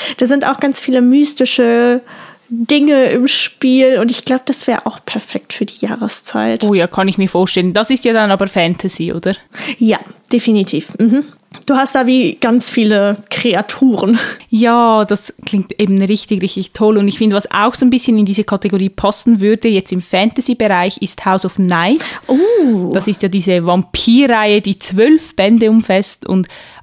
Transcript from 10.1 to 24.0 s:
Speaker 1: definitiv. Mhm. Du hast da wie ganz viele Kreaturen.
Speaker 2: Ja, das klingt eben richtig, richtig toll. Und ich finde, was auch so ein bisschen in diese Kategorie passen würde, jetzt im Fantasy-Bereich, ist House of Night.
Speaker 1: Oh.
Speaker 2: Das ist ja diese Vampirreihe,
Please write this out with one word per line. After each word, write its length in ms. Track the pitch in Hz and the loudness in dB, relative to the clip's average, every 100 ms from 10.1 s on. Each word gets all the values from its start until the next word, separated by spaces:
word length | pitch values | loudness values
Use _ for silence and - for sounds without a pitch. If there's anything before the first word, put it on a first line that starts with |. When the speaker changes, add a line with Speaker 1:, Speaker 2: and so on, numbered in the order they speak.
| - - | -20 -4
Speaker 1:
definitiv. 600 | 240 233 214 190 151 - - | -2 2 0 0 -4 -8 -2
Mhm. 260 | 233 269 285 - _ - | 2 2 -2 -14 _ -14
Du 120 | - 269 | -2 0
hast 180 | 269 | 2
da 120 | 262 247 | 0 2
wie 280 | 254 - - | 2 0 -2
ganz 320 | 233 240 - | 0 0 0
viele 560 | 240 208 208 202 208 - | 0 2 2 0 -2 -8
Kreaturen. 880 | - 240 185 214 - 262 202 190 233 - - - | -4 -2 -2 -4 0 2 2 2 0 -2 -10 -4
Speaker 2:
Ja, 560 | 220 233 240 233 220 208 | 0 2 4 4 2 0
das 260 | 208 - - - | -2 -6 -14 -6
klingt 320 | 202 - - | -4 -2 -2
eben 200 | 202 190 | 0 0
richtig, 400 | 196 214 - 196 | 0 -2 -2 -4
richtig 300 | 190 196 185 | -4 -6 -10
toll. 260 | - 214 214 | -2 2 2
Und 100 | 202 | 0
ich 80 | - | 0
finde, 180 | 220 196 | 0 0
was 140 | - | -2
auch 240 | 202 220 | 0 0
so 120 | - 254 | 2 2
ein 40 | |
bisschen 280 | 247 - 220 | 2 2 2
in 80 | 196 | 2
diese 180 | 208 | 0
Kategorie 460 | 202 196 196 190 190 | -2 -2 -2 -2 -2
passen 500 | - 202 - 240 220 | -2 -2 0 2 2
würde, 280 | 202 220 233 | 2 2 2
jetzt 220 | 196 - | 0 -2
im 120 | 185 | -8
Fantasy-Bereich, 960 | - 185 220 - 254 240 214 180 185 - | -4 0 0 -2 -4 -2 0 0 -2 -4
ist 240 | - - | -8 -4
House 220 | - 190 185 | -2 -2 -2
of 120 | - | -2
Night. 460 | 180 170 185 311 - - - | 0 2 2 0 -2 -12 -2
Speaker 1:
Oh. 640 | 262 403 466 269 202 180 | 0 2 2 2 0 -2
Speaker 2:
Das 160 | 185 214 | -2 -2
ist 140 | 196 | -2
ja 80 | 196 | -2
diese 340 | 190 190 180 | -2 0 0
Vampirreihe, 960 | 170 185 - - | 2 0 0 -4